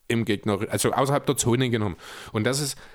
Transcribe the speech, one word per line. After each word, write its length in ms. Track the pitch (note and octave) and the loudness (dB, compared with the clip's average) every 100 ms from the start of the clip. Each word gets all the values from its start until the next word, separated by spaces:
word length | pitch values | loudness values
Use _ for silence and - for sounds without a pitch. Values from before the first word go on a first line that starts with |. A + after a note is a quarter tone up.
| - | -2
im 160 | A#2 | 0
Gegner, 340 | A2 G2+ A2 G2 A2 | 2 0 0 0 0
also 220 | G2+ A#2+ | 0 2
außerhalb 320 | A2+ C3+ C#3+ | 2 2 2
der 120 | - C3+ | 0 0
Zone 340 | B2 A#2+ B2+ | 2 2 2
genommen. 260 | A2+ G#2 E2 - - - | 0 -2 -4 -12 -16 -6
Und 120 | A2 | -2
das 140 | A2+ C3+ | 0 0
ist 160 | C#3 - - | -4 -6 -16